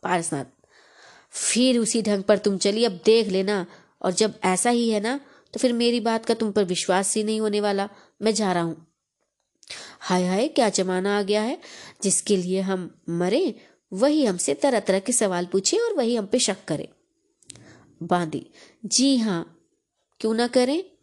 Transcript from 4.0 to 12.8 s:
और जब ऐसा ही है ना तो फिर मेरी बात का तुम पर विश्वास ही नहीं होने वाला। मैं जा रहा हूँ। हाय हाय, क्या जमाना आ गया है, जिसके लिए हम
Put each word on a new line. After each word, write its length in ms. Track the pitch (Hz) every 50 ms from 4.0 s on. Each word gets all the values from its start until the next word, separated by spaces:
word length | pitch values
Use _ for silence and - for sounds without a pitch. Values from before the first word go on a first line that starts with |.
और 100 | - 185 180
जब 260 | 180 220 214 214 - -
ऐसा 240 | 185 185 180 - 240
ही 180 | 240 240 233 226
है 100 | 220 208
ना 180 | 202 226 254 285 - - - - _ _ -
तो 60 | 220
फिर 120 | - 254 240
मेरी 260 | 233 240 240 233 240
बात 240 | 208 226 226 226 226
का 80 | - 226
तुम 180 | 226 226 214
पर 120 | 196 214 202
विश्वास 500 | 175 180 - - - 185 185 196 - -
ही 80 | 220 214
नहीं 160 | 208 220 220
होने 220 | 220 214 202 208
वाला। 260 | 208 208 196 196 196 202 - - - _ _ _
मैं 120 | 196 220 214
जा 180 | 202 220 190
रहा 120 | 180 175 170
हूँ। 220 | 165 156 156 - _ _ _ _ _ _ _ _ _ _ _ _ _ _ _ _ - - - - - - -
हाय 240 | - - 185 180 180
हाय, 220 | 180 185 196 247 -
क्या 180 | - - 247 214
जमाना 480 | 196 - 190 185 185 185 185 202 202 208
आ 40 |
गया 200 | 202 190 208 214
है, 160 | 214 233 294 349 - - - - - - - _ -
जिसके 340 | 196 175 - - - 208 185
लिए 240 | 175 180 185 190
हम 280 | 190 190 190 185